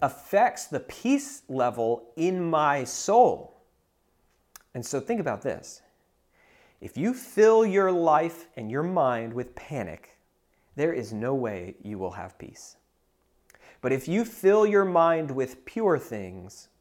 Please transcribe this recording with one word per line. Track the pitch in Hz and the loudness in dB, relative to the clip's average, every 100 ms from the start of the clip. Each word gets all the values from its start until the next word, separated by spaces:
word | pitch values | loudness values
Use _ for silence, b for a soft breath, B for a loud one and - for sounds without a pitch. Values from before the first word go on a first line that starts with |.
affects | 139 - - 196 - - - | -4 -4 -2 4 4 2 -8
the | 143 | -8
peace | - - 240 277 - - - | -8 -6 0 0 -2 -14 -6
level | 131 123 113 113 117 - 160 | -2 0 0 -2 -2 -6 -2
in | 180 185 170 | -2 0 0
my | 156 147 139 | 2 2 0
soul. | 123 - - 226 196 90 - _ _ _ _ _ _ _ _ _ _ - _ | -4 -6 4 6 6 2 -8 _ _ _ _ _ _ _ _ _ _ -20 _
And | 123 117 | -14 -6
so | 139 | -6
think | 135 233 | -4 -4
about | 151 104 | -4 -4
this. | 135 - - - _ _ _ _ _ b b b b b | -6 -8 -12 -20 _ _ _ _ _ b b b b b
If | 98 - | -12 -4
you | 208 | -4
fill | 254 - 202 220 226 | -4 -2 4 6 6
your | 220 190 190 | 4 2 2
life | 175 165 151 165 - - - | 2 4 4 2 -6 -16 -12
and | 110 | -6
your | 135 | -4
mind | 170 175 131 117 113 | -2 0 0 0 -6
with | 120 - | -8 -10
panic, | - - 143 90 80 - _ _ _ _ _ _ 139 | -12 -10 -8 -8 -12 -20 _ _ _ _ _ _ -4
there | 160 | -4
is | 127 107 | -2 -6
no | 107 123 135 | -6 -4 -2
way | 117 95 90 - | -4 -8 -12 -14
you | 95 101 | -12 -8
will | 92 | -8
have | 87 87 - | -8 -14 -16
peace. | - - - - _ _ _ _ _ _ _ b b b | -20 -20 -20 -20 _ _ _ _ _ _ _ b b b
But | 127 | -2
if | 131 160 | -2 0
you | 196 | -2
fill | 233 - 190 214 208 | -2 0 4 4 4
your | 202 | 4
mind | 190 175 165 165 147 | 4 4 4 2 -2
with | 131 127 - | -4 -6 -8
pure | - 226 202 147 | -12 -2 0 0
things, | - 107 92 92 92 - - _ | -2 -10 -10 -14 -18 -20 -20 _